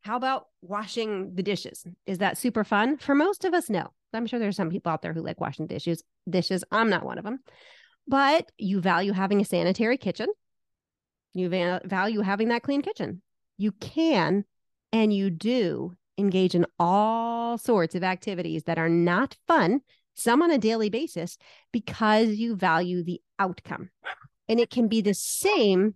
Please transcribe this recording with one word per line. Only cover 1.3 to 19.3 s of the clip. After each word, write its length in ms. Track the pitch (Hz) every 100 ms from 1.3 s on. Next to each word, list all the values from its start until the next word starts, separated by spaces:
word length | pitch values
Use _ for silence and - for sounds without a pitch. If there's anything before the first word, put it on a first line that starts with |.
the 100 | 185
dishes? 420 | 190 190 - - - 175 -
Is 120 | 185
that 180 | 190 -
super 280 | 247 226
fun? 320 | 202 202 233 294
For 180 | -
most 300 | 285 320 403
of 100 | 381
us, 160 | 349 -
no. 220 | 208 - _ _
I'm 140 | 220 233
sure 140 | 247
there's 160 | 214 196
some 140 | 175
people 200 | 185 175
out 100 | 160
there 120 | 175
who 100 | 165
like 180 | - -
washing 280 | - 139 156
dishes. 340 | - - 165 - _ -
Dishes. 360 | 180 165 185 -
I'm 180 | 208 226
not 140 | 185
one 140 | - -
of 60 |
them. 140 | 202 262 _ _ - - _ _ -
But 440 | 269 277 311 - _
you 220 | 202 196
value 320 | 180 170 196
having 280 | 190 190 202
a 40 |
sanitary 520 | 202 175 170 190 226 262
kitchen. 300 | 202 - 240 427 _ _ _ _ _ _ _ _ _
You 140 | 185 185
va-, 320 | 185 175 180
value 360 | 185 190 196 220
having 280 | 190 196 226
that 140 | 240
clean 200 | - 277
kitchen. 400 | 294 440 156 175 _ _ _ _
You 140 | 208
can 720 | - - - 330 254 156 196 202 _ _ _ _
and 200 | 226 214
you 180 | 202 196
do 640 | 165 208 254 185 135 139 180 _ -
engage 360 | 202 185 185
in 120 | 175 175 _
all 760 | 170 196 214 226 233 233 233 233
sorts 360 | - 220 165
of 80 | 180
activities 640 | 185 185 - 185 170 160
that 140 | 156 165
are 100 | 165
not 480 | 170 170 175 269